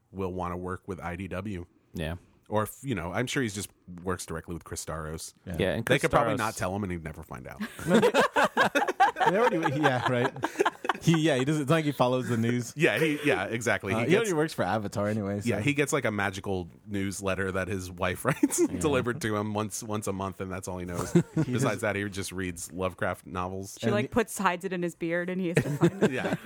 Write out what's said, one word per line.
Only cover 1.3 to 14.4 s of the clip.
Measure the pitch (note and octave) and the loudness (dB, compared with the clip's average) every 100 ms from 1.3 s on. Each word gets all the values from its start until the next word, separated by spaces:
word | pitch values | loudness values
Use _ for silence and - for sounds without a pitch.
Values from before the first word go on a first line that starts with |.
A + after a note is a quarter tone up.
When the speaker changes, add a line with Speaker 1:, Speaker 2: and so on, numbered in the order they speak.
| F2+ G#2 F2+ E2+ _ _ | -6 -6 -8 -10 _ _
Speaker 2:
Yeah. | F2+ D#2 E2+ - _ - | -6 -4 -4 -10 _ -2
Speaker 1:
Or | G#2+ | 0
if, | G#2 - | 0 -4
you | C3+ G2 | -4 -4
know, | F2 | -2
I'm | G2 B2 | -2 -2
sure | D3 | -2
he's | A#2 | -2
just | G2+ F#2 _ - F2 | -4 -8 _ -18 -8
works | F2+ F2+ - | -4 -4 -4
directly | E2 F#2 E2 | -8 -6 -10
with | |
Chris | - E2+ | -8 -10
Staros. | - D#2+ D#2 E2 - - - | -8 -8 -6 -8 -10 -14 -6
Speaker 3:
Yeah. | E2+ | 0
Speaker 2:
Yeah, | F#2+ | 0
and | G#2 G#2+ | 0 2
Speaker 1:
They | C#3 | 2
Speaker 2:
Chris | |
Speaker 1:
could | D#3+ | 4
probably | D3+ A2+ | 2 2
Speaker 2:
Staros | G#2+ | 0
Speaker 1:
not | A2 - | -2 -2
tell | F#2 G2+ | -4 -2
him, | |
and | F#2+ | -4
he'd | F2 | -4
never | D#2 D#2+ | -8 -10
find | D2+ - B1+ | -12 -12 -12
out. | - A3 - D#3 | -10 -10 -6 2
Speaker 3:
<laughs> | A3+ A#4 - C#5 - - - - C#4+ - - G4+ - D#3 | 4 6 4 4 2 2 4 2 2 0 4 2 4 2
They | G3 | 4
already, | A#3+ E3+ D#3+ C#3 | 4 4 0 2
yeah, | D3+ B2 C3+ | 2 2 2
right. | B2 - - - - F4+ - - - | 2 0 -2 -4 0 0 0 -4 2
He, | - E3 | 4 6
yeah, | D#3 C3 | 4 4
he | C3+ | 2
doesn't, | D#3 | 2
it's | C3+ | 4
not | D#3+ | 4
like | D3 | 2
he | |
follows | C3+ B2 B2+ A#2+ | 2 4 4 2
the | A#2 | 2
news. | A#2 B2 A#2 D3 | 2 2 -2 2
Speaker 1:
Yeah, | D3+ G#2+ | 2 4
he, | D#3+ C#3+ | 2 2
yeah, | C#3+ F#2 G2 | 2 2 0
exactly. | A#2 A2+ G2 G2 | 0 2 2 2
Speaker 3:
Uh, | A2 | 0
Speaker 1:
He | A#2 | 4
Speaker 3:
he | |
Speaker 1:
gets | G3+ | 4
Speaker 3:
already | A3 | 4
works | D#3 | 0